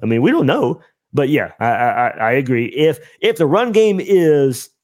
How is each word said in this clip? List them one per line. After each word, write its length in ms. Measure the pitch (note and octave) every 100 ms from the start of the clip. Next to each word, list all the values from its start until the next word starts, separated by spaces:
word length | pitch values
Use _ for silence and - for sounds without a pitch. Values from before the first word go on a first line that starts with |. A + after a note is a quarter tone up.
I 40 | A2
mean, 160 | A2+
we 80 | D#3
don't 160 | E4 C3+
know. 340 | C4 A#2+ - _ _ _
But 160 | C#3+ C3+
yeah, 240 | C#3+ F#2 -
I, 60 | A#2
I, 220 | A2+ A#2+
I, 200 | A#2 A#2+
I 240 | - A2+
agree. 340 | C3 B2+ A#2+ A#2+
If, 320 | C3+ D#3 D3+ - -
if 160 | A3 A3+
the 100 | D3
run 260 | F#3+ B3
game 280 | A3 A3 F#3+
is 680 | - G3 D#3+ D3 C3+ B2 - _